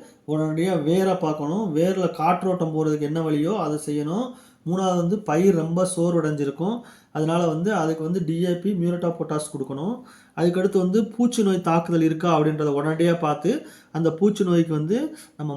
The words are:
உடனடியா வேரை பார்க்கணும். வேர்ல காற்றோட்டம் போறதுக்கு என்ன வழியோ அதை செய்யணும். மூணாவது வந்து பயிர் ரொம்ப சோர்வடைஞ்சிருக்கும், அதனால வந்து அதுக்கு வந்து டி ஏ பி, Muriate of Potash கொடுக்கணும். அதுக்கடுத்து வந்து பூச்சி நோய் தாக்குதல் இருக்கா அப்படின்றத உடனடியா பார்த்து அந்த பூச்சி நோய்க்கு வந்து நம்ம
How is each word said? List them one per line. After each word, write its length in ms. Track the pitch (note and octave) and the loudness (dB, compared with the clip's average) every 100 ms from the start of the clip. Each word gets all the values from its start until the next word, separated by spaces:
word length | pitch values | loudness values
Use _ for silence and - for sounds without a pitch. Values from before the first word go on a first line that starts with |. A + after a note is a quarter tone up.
| - _ - | -12 _ -6
உடனடியா 460 | D#3 D#3 D#3 F#3 E3+ D3 | -2 -2 0 0 0 2
வேரை 260 | F#3 F#3+ F3+ | 2 2 0
பார்க்கணும். 440 | D#3 D3+ C#3+ G3 G3+ D3+ | -2 -2 -4 -2 -2 0
வேர்ல 320 | F3+ F#3+ E3+ - | 2 2 -2 0
காற்றோட்டம் 560 | D#3+ F3+ F#3+ F3+ D#3+ D#3 | 0 0 0 -2 -2 0
போறதுக்கு 340 | D#3 D3+ D3 | 0 0 -2
என்ன 100 | D#3+ D#3+ | -2 0
வழியோ 260 | D3 D#3+ G#3 D3+ | 0 0 -2 -2
அதை 120 | D3+ D3+ | -4 -4
செய்யணும். 400 | D3 D3+ F#3+ B3+ - - _ D#3+ | -4 -2 -4 -6 -10 -20 _ -4
மூணாவது 340 | F#3 F#3 F3+ | -2 0 0
வந்து 160 | E3+ G#3 - | 0 -2 0
பயிர் 260 | D3+ G3 E3+ | 4 4 4
ரொம்ப 200 | D#3+ F3 F#3 E3+ | 0 0 0 0
சோர்வடைஞ்சிருக்கும், 840 | E3+ E3+ D#3 D3 C#3 C#3 F3+ A#3+ - - _ D3+ | 2 2 0 -2 -4 -2 -4 -4 -10 -20 _ -2
அதனால 260 | D#3 E3+ E3+ | 0 2 0
வந்து 220 | D#3 F#3+ G3 | 0 0 0
அதுக்கு 220 | D#3+ D#3+ D#3+ | 0 -2 -2
வந்து 140 | F#3 D#3 | -2 -2
டி 100 | E3 F3+ | -2 0
ஏ 80 | F3 | 0
பி, 80 | G3+ F#3+ | -2 0
Muriate 260 | E3+ F3 F3 | 0 0 -2
of 60 | E3+ | -4
Potash 280 | D#3 D3+ - | -4 -4 -6
கொடுக்கணும். 440 | C#3 C3 C#3 F#3 B3+ - - _ - | -8 -8 -6 -6 -6 -12 -20 _ 0
அதுக்கடுத்து 400 | F3 F#3 F#3+ F#3+ | 0 2 2 2
வந்து 160 | F#3 G#3+ G#3+ | 2 2 0
பூச்சி 280 | - A#3+ A#3 | 0 0 4
நோய் 220 | G3 F3+ F3 | 2 2 2
தாக்குதல் 380 | E3 E3+ E3 D#3+ | 2 2 2 2
இருக்கா 220 | D#3+ F3 D#3+ | 2 2 4
அப்படின்றத 360 | D3+ D3+ D3+ C#3 | 2 2 0 0
உடனடியா 360 | D#3 D#3+ E3+ E3+ | 0 2 2 2
பார்த்து 320 | D3+ D3 F3 D4 - - _ | 0 0 0 -2 -4 -20 _
அந்த 180 | D#3+ E3 D#3+ | 0 0 2
பூச்சி 240 | G#3 G#3 | 2 2
நோய்க்கு 300 | F3+ E3+ E3 D3+ | 2 2 2 0
வந்து 180 | D#3 A#3 D#4 - - - | 0 -2 -2 -8 -20 -8
நம்ம 140 | D3+ | -8